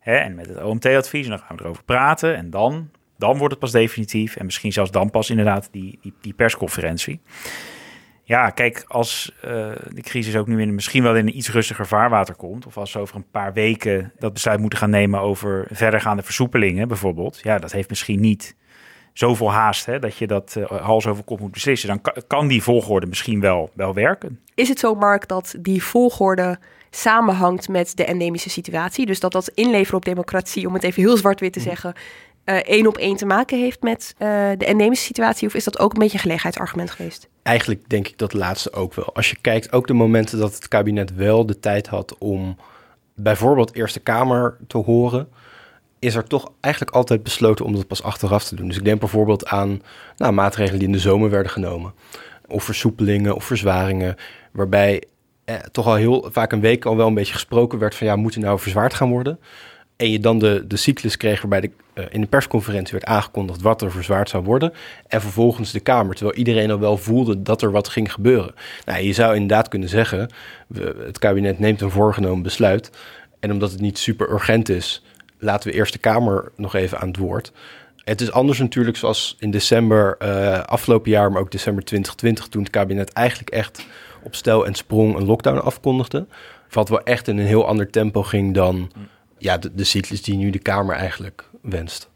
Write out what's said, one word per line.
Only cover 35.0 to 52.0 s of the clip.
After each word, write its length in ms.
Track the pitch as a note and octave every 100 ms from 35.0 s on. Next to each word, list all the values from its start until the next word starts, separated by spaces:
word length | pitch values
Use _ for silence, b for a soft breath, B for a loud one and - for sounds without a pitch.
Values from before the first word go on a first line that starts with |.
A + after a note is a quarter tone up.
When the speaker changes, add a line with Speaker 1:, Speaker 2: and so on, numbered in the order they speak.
Speaker 2:
situatie? 440 | - - A3+ A3 G#3
Of 60 |
is 100 | -
dat 140 | G#3+ -
ook 140 | G3+
een 60 | G#3+
beetje 160 | G#3+
een 80 | G3
gelegenheidsargument 680 | F3+ E3 E3+ F3 F3 F3 F3
geweest? 380 | - E3+ - - _
Speaker 3:
Eigenlijk 460 | - A#2 - G#2 _
denk 200 | G#2+ G2
ik 100 | -
dat 140 | G#2+
laatste 400 | G#2 F2+ F#2+ -
ook 220 | - F#2
wel. 200 | - -
Als 160 | - -
je 60 | -
kijkt, 320 | - A2+ -
ook 140 | B2+ B2
de 60 |
momenten 460 | A#2+ A2+ A2+ A2 A2+
dat 160 | G#2+
het 140 | - -
kabinet 460 | A2 G#2 G#2 F#2+
wel 320 | F#2 G2+ A2 A2
de 140 | G2+
tijd 260 | G#2+ G2+ G2+
had 320 | G2 F#2 -
om 380 | G#2 F#2+ F#2+ F#2 b b b b _
bijvoorbeeld 600 | - G#2 G2+ A#2 C#3+ A2+
Eerste 260 | A2 A2 -
Kamer 560 | - A2+ B2+ B2 A#2+ A#2+ -
te 120 | A#2+
horen, 500 | A2 A#2 A#2+ B2+ D3+ B B B B B _ _
is 160 | B2
er 100 | A2+
toch 280 | A2 C#3+ - _
eigenlijk 340 | C3 D3+ -
altijd 280 | B2 B2 A2+
besloten 420 | G#2+ - A2+ G#2+
om 100 | A2
dat 120 | G2+ F#2
pas 160 | -
achteraf 420 | - - G2+ G2+
te 100 | -
doen. 140 | F2+ F#2+
Dus 80 | F2+
ik 80 |
denk 160 | G2+ G#2+
bijvoorbeeld 460 | G#2+ G#2+ G#2+ G2+ -
aan, 360 | G2+ G2 G2+ B B B B
nou, 160 | B2+
maatregelen 460 | G2+ G2 G#2+ G2+ G2
die 100 | F#2+
in 60 |
de 60 | G2
zomer 300 | F#2 G2 G#2+
werden 220 | G2+ F#2+
genomen. 400 | - F2+ F2 F2 -